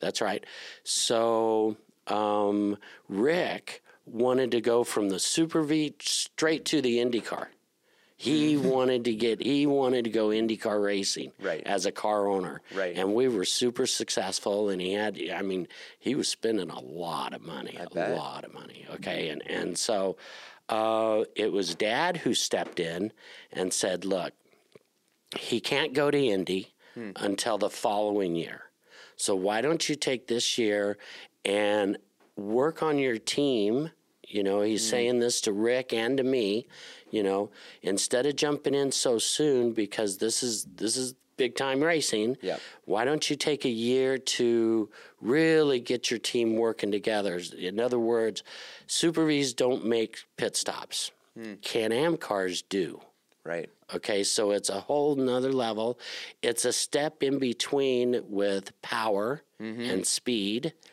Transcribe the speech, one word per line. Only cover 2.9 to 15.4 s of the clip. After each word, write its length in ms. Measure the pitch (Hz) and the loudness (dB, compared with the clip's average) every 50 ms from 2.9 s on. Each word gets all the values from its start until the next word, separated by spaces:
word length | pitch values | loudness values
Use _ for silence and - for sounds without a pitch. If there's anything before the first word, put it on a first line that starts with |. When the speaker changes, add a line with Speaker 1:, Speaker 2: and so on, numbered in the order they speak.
| - - _ - | -20 -20 _ -6
Speaker 1:
Rick 760 | 101 95 113 147 165 180 160 113 85 90 - - - - - - - - _ | -2 0 2 2 2 2 0 -2 -4 -8 -10 -12 -16 -16 -18 -20 -20 -20 _
wanted 460 | - - 110 120 127 127 131 131 120 | -12 -2 0 2 2 4 2 2 2
to 100 | 117 120 | 0 0
go 220 | 110 120 117 120 120 | 2 4 4 4 2
from 280 | - - 113 104 98 | 2 0 0 0 0
the 100 | 95 92 | 0 0
Super 420 | - - - 165 165 160 - 165 156 | -2 0 2 2 0 2 2 0 0
V 320 | 143 156 156 151 143 - - | 2 2 0 0 -2 -4 -6
straight 640 | - - - - - - - - 160 160 160 139 - | -6 -4 -2 -2 -2 -4 -2 0 2 2 2 0 0
to 180 | - - 151 127 | 0 0 2 4
the 160 | 123 117 120 | 4 4 4
IndyCar. 480 | 123 123 120 110 - - 87 - - - - _ _ _ _ _ _ _ _ _ _ _ _ _ | 2 2 0 -2 -2 -4 -6 -6 -8 -10 -12 _ _ _ _ _ _ _ _ _ _ _ _ _
He 360 | - 113 151 156 151 151 151 | -2 0 2 2 4 4 2
Speaker 2:
Mm-hmm. 120 | 143 131 131 | 4 4 4
Speaker 1:
wanted 360 | 131 131 127 127 127 120 117 | 4 4 4 4 4 2 2
to 100 | 120 110 | 0 0
get, 260 | 110 117 117 110 95 | 2 2 0 0 0
he 240 | - 117 143 143 143 | 0 0 2 2 4
wanted 380 | 147 139 139 135 127 131 123 117 | 4 4 4 4 4 2 2 0
to 80 | 117 | 0
go 200 | 110 113 107 107 | 2 2 2 4
IndyCar 520 | 107 110 113 113 110 107 - 113 104 107 101 | 4 2 2 2 0 0 0 0 2 2 2
racing 480 | 101 101 98 98 - - - - - - - | 2 2 0 0 -2 -2 -4 -6 -10 -10 -6
Speaker 2:
Right. 220 | 98 95 82 76 - | -4 -4 -4 -4 -2
Speaker 1:
as 220 | - 101 98 87 | -2 -2 0 0
a 60 | 98 - | -2 -2
car 340 | - - 107 107 104 101 | 0 0 0 2 2 2
owner. 360 | 101 98 95 92 85 69 - - - 92 | 2 2 2 0 -2 -6 -10 -14 -8 -4
Speaker 2:
Right. 220 | 95 95 90 85 | -2 -2 -2 -2
Speaker 1:
And 180 | 87 92 98 104 | 0 0 2 2
we 140 | 117 131 131 | 4 4 4
were 160 | 120 98 92 | 2 2 0
super 420 | - - - 127 123 120 - 131 | 0 0 0 0 0 0 0 -2
successful, 840 | 117 - - 117 - - 117 95 95 98 - - 110 101 101 107 101 | 0 0 -2 -2 -2 -2 -2 -2 -2 -4 -2 0 0 0 2 2 0
and 100 | 98 90 90 | 0 -2 -2
he 100 | 92 98 | -2 -2
had, 300 | 104 107 107 98 80 71 78 90 | 0 -2 -2 -4 -4 -6 -6 -4
I 100 | 85 | -4